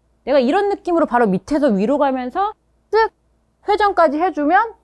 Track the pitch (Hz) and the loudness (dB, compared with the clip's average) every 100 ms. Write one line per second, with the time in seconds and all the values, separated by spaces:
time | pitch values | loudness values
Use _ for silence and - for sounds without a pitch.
0 | _ _ - 277 247 370 403 403 - 339 | _ _ -2 0 2 0 0 -4 -2 -2
1 | 302 240 226 185 - 294 277 196 208 277 | 0 0 0 -2 -2 -2 0 0 0 0
2 | 285 262 247 339 415 - _ _ _ 427 | 0 -2 -6 -4 -6 -6 _ _ _ 0
3 | 440 - _ _ _ _ - 403 403 359 | 0 -4 _ _ _ _ -4 0 0 2
4 | 320 294 370 302 294 370 453 - | 0 2 -2 -2 0 0 0 -6